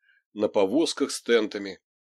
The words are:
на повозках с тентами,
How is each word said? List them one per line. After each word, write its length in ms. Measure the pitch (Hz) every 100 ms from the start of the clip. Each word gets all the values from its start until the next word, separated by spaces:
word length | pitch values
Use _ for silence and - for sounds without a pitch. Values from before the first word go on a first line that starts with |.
| _ _ _
на 160 | 104 104
повозках 600 | 107 95 139 165 - 139
с 120 | -
тентами, 580 | - 117 107 104 98 87 _ _